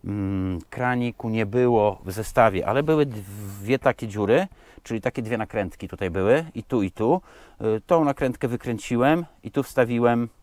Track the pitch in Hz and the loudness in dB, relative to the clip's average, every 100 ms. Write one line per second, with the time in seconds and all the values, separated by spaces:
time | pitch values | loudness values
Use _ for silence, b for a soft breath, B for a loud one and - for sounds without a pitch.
0 | - 101 98 95 95 90 - - 123 123 | -6 -4 -2 -2 -2 -4 -8 -6 -2 -2
1 | 120 - 113 110 104 117 127 117 104 95 | -4 -6 -6 -2 -2 2 4 4 2 0
2 | - 95 107 - 113 95 - 120 151 160 | -8 -8 -2 4 4 4 0 0 2 2
3 | 139 107 98 104 101 98 101 131 135 127 | 2 -2 -12 -14 -12 -10 -2 0 0 0
4 | 113 104 101 131 190 B B B - 113 | -6 -2 4 4 2 B B B -8 -4
5 | 127 - 110 117 110 - 92 - 95 - | -4 -4 -4 -4 -4 -4 -6 -6 -12 -6
6 | 95 87 95 135 165 123 - 127 98 - | -4 0 4 2 2 -10 -4 -2 -2 0
7 | 110 180 B B B B 110 107 - 170 | 0 0 B B B B -2 -2 2 2
8 | 151 135 131 120 123 117 127 113 - 120 | 2 0 -2 -2 -4 -4 -6 -8 -4 2
9 | 131 165 170 _ - - 131 - 117 120 | 2 2 -2 _ -6 -4 -2 0 0 4
10 | 120 117 117 _ | 2 2 -2 _